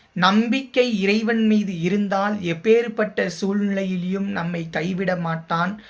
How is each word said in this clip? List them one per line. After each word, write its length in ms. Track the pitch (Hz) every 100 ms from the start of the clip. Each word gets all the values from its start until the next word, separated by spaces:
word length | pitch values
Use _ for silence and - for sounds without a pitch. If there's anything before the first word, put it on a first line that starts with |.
| _
நம்பிக்கை 880 | - 180 202 233 269 269 - 247 214
இறைவன் 460 | 196 214 220 226 220
மீது 340 | 214 196 175
இருந்தால் 540 | 170 208 202 196 202
எப்பேற்பட்ட 920 | 208 175 165 220 226 233 214 214 - 190
சூழ்நிலையிலும் 1040 | 170 196 202 202 196 190 185 180 190 196
நம்மை 420 | 196 170 175 165
கைவிட 460 | 165 165 185 190 180
மாட்டான். 680 | 170 160 - 170 180 214 -